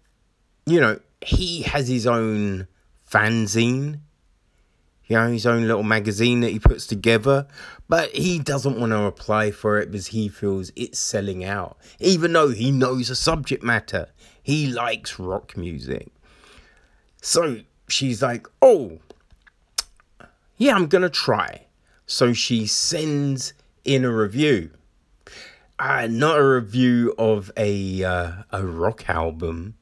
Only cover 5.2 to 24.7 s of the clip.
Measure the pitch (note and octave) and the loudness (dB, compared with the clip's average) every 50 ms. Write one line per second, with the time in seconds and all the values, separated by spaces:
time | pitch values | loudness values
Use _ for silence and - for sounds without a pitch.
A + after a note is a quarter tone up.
5.2 | A2+ A#2+ A#2+ A2+ G#2 A#2+ A#2 A#2 A2+ A2 A2+ G2+ G#2+ G#2+ A2 A2 G2+ A2 G2+ G2+ | 2 2 0 0 2 2 2 2 2 2 0 0 0 0 0 0 0 -2 0 2
6.2 | A#2 B2 A#2+ A#2+ A#2 A2 F2+ A2 - - B2+ - - - A#2 G2 - A#2 A2+ A2 | 2 2 2 2 0 0 0 4 4 4 4 2 -2 -6 -6 0 2 4 4 4
7.2 | G#2+ C3+ C#3 C#3 C#3+ - - - - - - - - - E3 E3 D#3 - - - | 4 4 2 2 0 -4 -12 -20 -20 -20 -20 -18 -4 -2 0 0 0 -2 -4 -2
8.2 | D3+ F#3 F3+ D#3+ C3+ - C#3 C#3 A2+ C#3 C3 A2+ A#2+ A2+ A2 G#2 G#2 G2+ F#2+ - | -2 -2 -2 -2 -2 -4 -4 -2 -2 -2 -2 -2 -2 0 0 0 -2 -2 -4 -6
9.2 | - - G#2 G#2+ G#2+ G#2+ G2+ - - G#2+ G#2 G#2 - - G2 G2+ F#2 - A2 A2+ | -4 -2 0 0 0 -2 -2 -2 -2 0 0 0 -2 -4 -6 -10 -8 -6 -4 -4
10.2 | G#2+ G2+ - - G#2 G2+ G2 F#2+ F#2 - - - B2 - - - - - - G#2 | -4 -4 -6 -6 -4 -4 -4 -4 -6 -8 -10 -10 -10 -8 -8 -8 -6 -4 -4 -4
11.2 | G2 G2+ F#2+ F#2 F2+ F#2+ G2+ G2+ F2+ - - _ - - - - - F3+ F#3+ E3 | -4 -4 -6 -6 -8 -8 -8 -8 -8 -10 -14 _ -20 -20 -8 -2 2 2 2 4
12.2 | E3 E3+ E3 E3 D3+ C#3+ A#2 G2+ A#2 C3+ C#3 B2+ C3 B2+ C3 B2+ A#2+ B2+ C3 - | 2 2 4 4 4 2 2 0 0 0 2 2 2 0 0 -2 -4 -4 -4 -2
13.2 | - D#3+ D#3+ D#3 C3+ - C#3 - - A#2+ A#2 A2 - - - F2+ D#2 - _ _ | -2 -2 -2 -2 -2 -4 -6 -4 -2 -2 -2 -2 -2 -4 -6 -6 -6 -8 _ _
14.2 | - - _ _ _ C3+ C#3+ D#3 D3 C3+ A#2+ A#2 A#2+ A#2 A#2 A2 - - - - | -20 -20 _ _ _ -2 0 0 0 -2 -2 -4 -4 -4 -6 -6 -8 -10 -12 -8
15.2 | F#2 F#2 F#2 G2+ - - - - E2+ F2 D#2+ C#2+ - B1+ C2 - - - - _ | -6 -6 -6 -6 -8 -10 -10 -10 -8 -8 -8 -10 -8 -8 -8 -8 -10 -12 -20 _
16.2 | _ _ _ _ _ - - - - _ _ _ _ _ _ _ _ _ _ _ | _ _ _ _ _ -20 -20 -20 -20 _ _ _ _ _ _ _ _ _ _ _
17.2 | - - - E3+ E3+ D3+ A#2+ G#2+ - _ _ _ _ - - - C#3 C3 A#2 G#2 | -6 -2 0 0 0 0 -2 -8 -12 _ _ _ _ -6 -4 -2 -2 -2 -2 -2
18.2 | C#3 B2+ A#2+ A2 - - _ _ - D4 A3+ D#3+ B2 F2+ D#2+ D#2+ _ - - _ | -2 -2 -2 -6 -12 -16 _ _ 8 8 8 6 2 -4 -12 -16 _ -20 -20 _
19.2 | _ _ _ _ _ _ _ _ _ _ _ - - - _ _ _ _ _ - | _ _ _ _ _ _ _ _ _ _ _ -10 -10 -10 _ _ _ _ _ -20
20.2 | - - _ _ _ _ _ - A3+ C#4+ A3+ G3 F3 D3 F#3+ F3+ F#3 F3 - - | -20 -20 _ _ _ _ _ 0 2 4 4 4 4 4 4 4 4 2 -2 -2
21.2 | - - A2 G#2 D#2+ - G1+ - _ _ _ _ _ _ _ _ _ - - - | 0 0 0 0 -2 -4 -8 -14 _ _ _ _ _ _ _ _ _ -6 -2 2
22.2 | C3 A#2+ A#2+ - - - A#2+ A2+ G#2+ G#2 - - - - E3+ D#3+ D#3 D#3 D3 C#3+ | 2 2 2 0 -2 -2 -2 -2 -2 -2 -2 -2 -2 -2 -2 -2 -2 -2 -2 0
23.2 | C#3+ C#3 C3+ B2+ A#2+ - - _ _ _ _ _ - C#3 C#3 C3+ C3 B2 A#2 A2 | 0 -2 -2 -4 -6 -10 -14 _ _ _ _ _ -2 0 2 2 2 2 2 0
24.2 | G#2+ G2 G2+ C3+ D3+ D3+ C3 F#2+ D#2+ D#2 | 0 0 0 2 2 4 2 2 0 -4